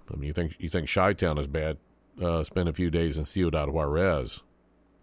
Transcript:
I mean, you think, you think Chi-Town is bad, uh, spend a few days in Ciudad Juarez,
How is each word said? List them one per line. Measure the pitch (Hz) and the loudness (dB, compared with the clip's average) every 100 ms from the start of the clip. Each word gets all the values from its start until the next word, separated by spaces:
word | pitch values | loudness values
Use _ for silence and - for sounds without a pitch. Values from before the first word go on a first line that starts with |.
| - | -10
I | - | -8
mean, | 71 | -4
you | |
think, | 76 82 - | -2 -2 -4
you | 82 | -4
think | 87 73 | -2 0
Chi-Town | - 95 98 90 73 | 4 4 4 2 0
is | 71 | -2
bad, | 71 76 76 _ _ _ - | -2 -2 -4 _ _ _ -4
uh, | 87 82 | 0 0
spend | 76 - 87 | 0 0 0
a | |
few | 80 87 | 0 0
days | 82 82 73 | 2 0 0
in | 76 | -2
Ciudad | 95 87 80 73 | 0 2 2 0
Juarez, | 78 73 76 95 78 64 - - _ _ _ _ _ | 0 0 2 2 2 -2 -10 -18 _ _ _ _ _